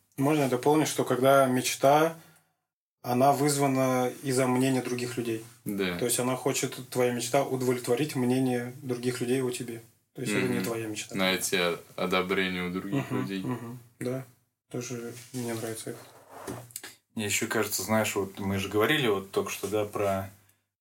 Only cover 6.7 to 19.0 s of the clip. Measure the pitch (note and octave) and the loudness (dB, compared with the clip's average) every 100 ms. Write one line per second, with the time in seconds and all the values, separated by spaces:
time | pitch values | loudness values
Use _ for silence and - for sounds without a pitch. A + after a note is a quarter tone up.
6.7 | - B2+ B2+ B2 A#2+ A2+ C#3 C#3 C3 B2+ | -6 -6 0 2 2 0 2 2 0 0
7.7 | B2 - B2 D3+ C3+ B2 C3 C3 B2 B2 | 0 0 0 0 0 2 2 2 0 -4
8.7 | B2 C#3+ A#2+ B2 B2 A#2+ C3+ B2+ B2 A#2+ | -8 -6 -4 -2 -2 0 0 0 -4 -8
9.7 | A#2 - _ _ - A#2+ G2+ - B2 A#2+ | -10 -14 _ _ -8 -2 0 2 0 -2
10.7 | A2+ A2 G#2 - G2 F#2+ F#2 - F#2+ F2 | -4 -4 -8 -6 -2 0 0 0 2 2
11.7 | D#2+ - - E2+ F#2 F#2 F#2+ F#2 F2+ F2+ | 0 -6 -4 0 2 2 0 0 -2 -4
12.7 | F#2+ F#2+ C#3 C3 - B2+ F#2+ B2+ B2 A#2+ | -4 -2 -4 -2 -4 -4 -4 -4 -6 -8
13.7 | B2+ - _ B2 C3 C3 _ _ _ _ | -14 -18 _ -6 -6 -8 _ _ _ _
14.7 | B2+ A#2+ B2 A#2 A#2+ - B2+ A#2 A2+ A2+ | -10 -8 -10 -10 -14 -12 -8 -6 -6 -6
15.7 | A2 - A#2+ - - - - - - - | -8 -10 -12 -16 -20 -20 -14 -12 -12 -14
16.7 | - - - _ - G#2 - A2 A2+ G#2+ | -16 -16 -18 _ -6 -2 -2 0 0 0
17.7 | - F#2+ A2 G#2+ G#2 F#2+ - G2 G2 F#2+ | -2 0 2 2 0 -4 -4 -2 -2 0
18.7 | G#2 A2 D#3 | 2 4 4